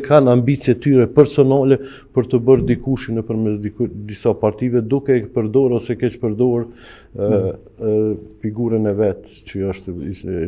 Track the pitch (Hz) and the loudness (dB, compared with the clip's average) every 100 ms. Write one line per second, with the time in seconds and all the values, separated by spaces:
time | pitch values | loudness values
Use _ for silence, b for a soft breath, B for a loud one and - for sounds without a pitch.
0 | - 147 131 123 120 139 - 117 147 131 | 6 4 6 4 2 0 0 0 4 4
1 | 117 143 139 - 135 139 135 131 B B | 4 4 4 4 4 4 2 2 B B
2 | B - 113 123 117 127 117 120 - 127 | B -4 0 0 4 4 4 -2 -2 -4
3 | - 113 110 110 110 104 104 - 117 92 | -4 -6 -4 -2 -2 -2 -6 -4 -6 -6
4 | 104 101 120 104 107 107 123 120 110 135 | -12 -4 -2 0 -2 -2 -2 -2 0 -2
5 | 139 127 104 123 107 120 131 120 117 123 | 2 0 0 -4 0 2 2 0 -4 -4
6 | 123 - 117 107 123 120 117 - - - | -4 -4 -6 0 0 0 -4 -14 -20 -20
7 | - - 101 104 92 80 - - 113 107 | -18 -6 0 0 0 -6 -16 -8 -2 0
8 | 107 104 - - 107 107 117 113 107 101 | 0 -4 -10 -10 -8 -4 -2 0 0 0
9 | 107 92 - - - 98 98 92 - 87 | -2 -2 -12 -20 -14 -6 -6 -6 -10 -10
10 | 71 95 92 90 | -10 -10 -8 -6